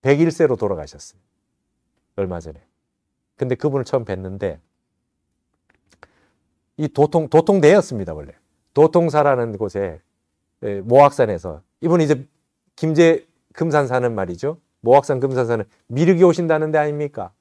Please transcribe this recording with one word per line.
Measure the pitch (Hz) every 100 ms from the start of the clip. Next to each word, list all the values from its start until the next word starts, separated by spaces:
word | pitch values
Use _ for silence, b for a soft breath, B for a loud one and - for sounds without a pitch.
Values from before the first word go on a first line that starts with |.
백일 | 131 143 165
세로 | 160 156 117
돌아가셨어요. | 104 87 73 - - _ _ _ _ _ _ _ _ _ _ -
얼마 | 95 87
전에. | 82 73 _ _ _ _ _ _ _ _
근데 | 131
그분을 | 123 156 139
처음 | 123 135
뵀는데, | 107 95 95 95 98 76 _ _ _ _ _ _ _ _ _ _ _ _ _ _ b b b b _ _ _ -
이 | 151
도통, | - 147 170 156
도통대였습니다, | 156 165 196 147 196 - 117 87
원래. | 78 73 _ _ _ _ -
도통사라는 | 160 175 170 147 143 127 117 101
곳에, | 104 98 98 78 _ _ _ _ _ _
에, | 107 101
모악산에서, | 104 131 143 - 113 90 92 78 _ _
이분은 | 165 170
이제 | 151 131 135 _ _ _ _ -
김제 | 160 156 165 160 _ _ _
금산사는 | - 165 147 135 127 123
말이죠. | 110 90 87 139 165 _ _
모악산 | 117 135 139 131
금산사는 | 135 127 117 117 101 _ _
미륵이 | 127 170 170
오신다는 | 180 170 165 156 156
데 | 151
아닙니까? | 151 147 147 143 90 _